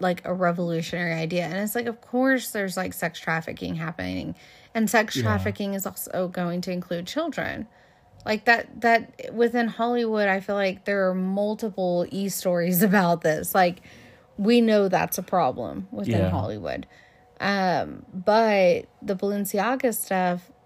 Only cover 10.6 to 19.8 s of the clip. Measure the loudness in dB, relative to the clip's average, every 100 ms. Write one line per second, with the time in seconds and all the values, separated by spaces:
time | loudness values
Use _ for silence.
10.6 | 0 -2 -2 0 2 0 0 0 -2 -2
11.6 | -4 -2 0 0 -2 -4 -4 -2 0 0
12.6 | 2 4 4 6 4 2 2 0 0 4
13.6 | 4 2 -14 -20 -20 -20 _ -2 4 6
14.6 | 6 6 4 2 0 -4 -2 2 2 0
15.6 | -6 -8 -10 -6 0 2 2 0 -2 -6
16.6 | -6 -8 -10 -18 -20 _ _ -6 -2 0
17.6 | 2 0 -2 -8 -14 -4 2 4 6 6
18.6 | 6 4 -2 -10 -6 -2 -2 -2 -2 -2
19.6 | 0 0